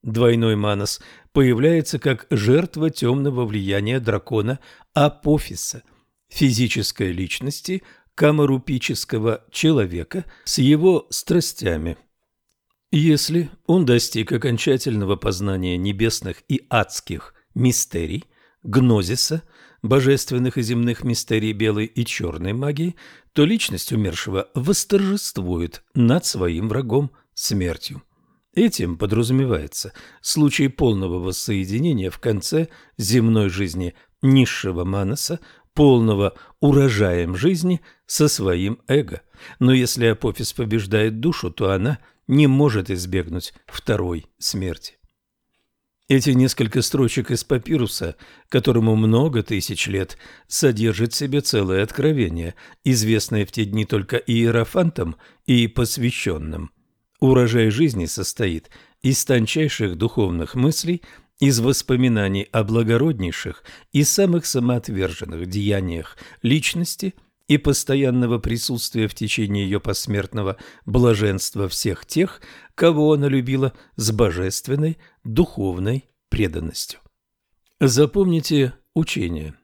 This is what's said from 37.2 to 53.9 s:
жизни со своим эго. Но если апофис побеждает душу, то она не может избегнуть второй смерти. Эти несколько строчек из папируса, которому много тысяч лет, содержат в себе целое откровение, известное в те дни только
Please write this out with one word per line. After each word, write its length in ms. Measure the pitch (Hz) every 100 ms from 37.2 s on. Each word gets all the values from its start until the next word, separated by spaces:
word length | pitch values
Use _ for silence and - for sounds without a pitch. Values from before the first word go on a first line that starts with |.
| 85 90
жизни 460 | 147 180 180 175 - _ _
со 220 | - 151
своим 520 | - 95 87 98 120 -
эго. 320 | 139 104 95 _ _ - -
Но 160 | 127
если 320 | 131 120 - 113
апофис 480 | 107 117 95 107
побеждает 680 | - 113 113 98 107 110 110
душу, 300 | 147 - -
то 200 | - 98
она 280 | 95 110 - _ _ -
не 180 | 135 147
может 440 | 135 147 104 90
избегнуть 640 | 90 90 95 85 85 - - -
второй 580 | - - 104 90 82 - _
смерти. 560 | - 104 92 80 - _ _ _ _ _ _ _ _ _ _ _ _
Эти 220 | 135 147
несколько 500 | 127 127 - 113 131
строчек 500 | 113 139 120 - 113
из 140 | 123
папируса, 720 | - 127 107 156 110 - 82 - - - _
которому 480 | 139 123 117 113 110
много 460 | 110 113 156 120
тысяч 440 | 101 104 - 98 -
лет, 300 | 98 92 - - - _
содержат 640 | - 143 107 113 98 120
в 40 | -
себе 260 | 143 143
целое 400 | - 113 95 92
откровение, 720 | 107 - 147 151 95 82 85 - - _
известное 600 | 139 123 107 110 - 110
в 80 | 98
те 140 | - 104
дни 180 | 107
только 320 | 110